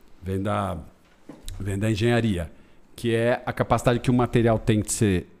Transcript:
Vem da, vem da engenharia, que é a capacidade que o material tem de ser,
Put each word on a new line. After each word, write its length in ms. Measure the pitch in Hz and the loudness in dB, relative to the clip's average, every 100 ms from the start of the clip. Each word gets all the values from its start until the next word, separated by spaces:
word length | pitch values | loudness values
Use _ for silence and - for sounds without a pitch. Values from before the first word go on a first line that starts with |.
| - - | -20 -14
Vem 180 | 92 95 | -6 -4
da, 360 | 101 104 98 85 71 - _ _ - - - - | -2 -2 -4 -6 -12 -20 _ _ -20 -12 -12 -8
vem 180 | 98 98 | -6 -2
da 140 | 110 | -2
engenharia, 600 | 104 120 120 113 87 78 - - - - - | 0 2 2 2 -2 -4 -12 -20 -20 -20 -6
que 180 | 120 | -2
é 300 | 113 117 127 - | 0 2 0 -4
a 80 | |
capacidade 460 | - 123 120 131 120 | -4 0 2 2 2
que 100 | - | 2
o 40 | |
material 440 | 123 120 123 117 110 | 2 2 2 4 2
tem 240 | - 110 | 2 0
de 100 | 98 | 0
ser, 360 | - 104 90 - - | 0 2 2 -2 -18